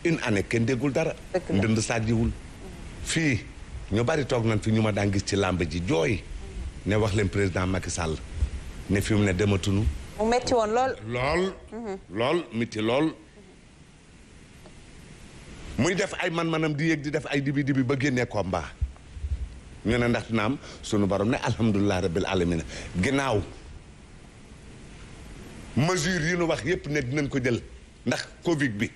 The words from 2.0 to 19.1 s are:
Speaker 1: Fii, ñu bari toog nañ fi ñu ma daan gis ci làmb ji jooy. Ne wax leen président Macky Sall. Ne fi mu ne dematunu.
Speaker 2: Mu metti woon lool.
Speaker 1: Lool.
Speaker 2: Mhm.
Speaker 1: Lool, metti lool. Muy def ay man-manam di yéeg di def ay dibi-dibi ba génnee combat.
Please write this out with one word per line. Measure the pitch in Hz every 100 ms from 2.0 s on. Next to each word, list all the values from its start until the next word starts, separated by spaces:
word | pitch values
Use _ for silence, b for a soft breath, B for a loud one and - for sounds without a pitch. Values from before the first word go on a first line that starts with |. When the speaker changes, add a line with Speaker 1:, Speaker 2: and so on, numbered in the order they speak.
| 113 113 113 - - - - - - -
Speaker 1:
Fii, | - 160 156 113 - - - - -
ñu | 101
bari | 120 156 127
toog | 127
nañ | 113 107
fi | 113
ñu | 110
ma | 107
daan | 104 104
gis | 98
ci | - 98
làmb | 92 90
ji | 87 85 90
jooy. | 160 151 98 - - - - - - -
Ne |
wax | 107 107
leen | 101 98
président | 101 98 90 90
Macky | 92 90
Sall. | 87 80 76 - - - - - - -
Ne | 135
fi | -
mu | 104
ne | 101
dematunu. | 92 104 98 101 98 117 - - -
Speaker 2:
Mu | 220
metti | 247 247
woon | 247 214
lool. | 233 262 - 110
Speaker 1:
Lool. | 123 135 170 190 175 -
Speaker 2:
Mhm. | 214 226 190 -
Speaker 1:
Lool, | 95 123 175 151
metti | 113 117 107
lool. | 110 127 160 - - - - - - - - - - - - - - - - - - - - - - - - - - -
Muy | 160
def | 190 190 -
ay | 180
man-manam | 170 165 160 160
di | 147 160
yéeg | 156
di | 143
def | 147 143
ay | 143
dibi-dibi | 139 139 139 135
ba | 123 139
génnee | 143 127 120
combat. | 107 95 92 69 - - - -